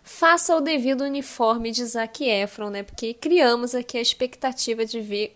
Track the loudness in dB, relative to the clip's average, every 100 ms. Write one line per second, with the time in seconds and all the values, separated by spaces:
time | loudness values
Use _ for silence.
0 | -6 2 4 6 6 4 2 0 0 -2
1 | -2 -2 -2 2 2 0 -2 -4 -2 -2
2 | -4 -4 0 0 -2 -4 -6 -8 -10 -10
3 | -10 -6 2 4 4 2 -2 -4 -4 -2
4 | -2 -2 -6 -4 -6 -4 -4 -2 -4 -4
5 | -6 -4 -6